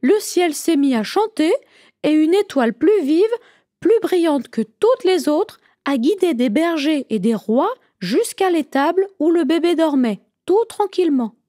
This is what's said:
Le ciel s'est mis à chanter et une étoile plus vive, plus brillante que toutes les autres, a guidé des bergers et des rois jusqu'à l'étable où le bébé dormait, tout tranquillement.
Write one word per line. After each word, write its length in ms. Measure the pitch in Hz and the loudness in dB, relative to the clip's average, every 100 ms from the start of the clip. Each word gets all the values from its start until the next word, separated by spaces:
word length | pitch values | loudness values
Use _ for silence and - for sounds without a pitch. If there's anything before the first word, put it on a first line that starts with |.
Le 180 | 247 415 | 2 0
ciel 340 | 415 - 359 | 0 -2 -2
s'est 240 | 285 - 330 | -2 -2 0
mis 180 | 277 247 | 0 0
à 80 | |
chanter 500 | 208 - 427 - 311 480 _ _ _ _ | -2 -2 -4 0 0 0 _ _ _ _
et 80 | - | 0
une 220 | 311 311 | 2 2
étoile 400 | 370 392 - 233 | 2 0 0 -2
plus 280 | - 311 415 | 0 2 2
vive, 220 | 285 311 427 466 - _ _ _ | 2 0 0 -2 -10 _ _ _
plus 200 | - 453 | 0 0
brillante 460 | - 370 330 285 240 | 2 0 0 -2 -4
que 120 | - | -6
toutes 420 | 214 _ 415 508 | -8 _ 0 0
les 260 | 359 370 269 | 2 0 0
autres, 300 | 302 427 - _ _ - | -2 -2 -8 _ _ -4
a 120 | 277 | -2
guidé 360 | 233 403 370 | 0 0 0
des 160 | 277 247 | 0 0
bergers 560 | 214 330 330 285 311 262 | 0 0 -2 -2 -2 -2
et 100 | 220 | -4
des 160 | 190 220 | -2 -2
rois 380 | - 220 339 508 _ _ | -2 0 0 -4 _ _
jusqu'à 500 | 180 247 466 - 381 | -4 -2 -2 -2 0
l'étable 580 | 339 - 269 277 359 392 _ | 0 -2 -2 0 0 -2 _
où 120 | 302 | 0
le 120 | 339 | 0
bébé 320 | 302 330 320 339 | 2 0 0 0
dormait, 460 | 320 285 247 202 _ _ - | 0 2 0 -2 _ _ -2
tout 180 | 370 453 | 0 0
tranquillement. 720 | - 403 392 349 285 226 - | -4 -6 -2 0 0 -2 -8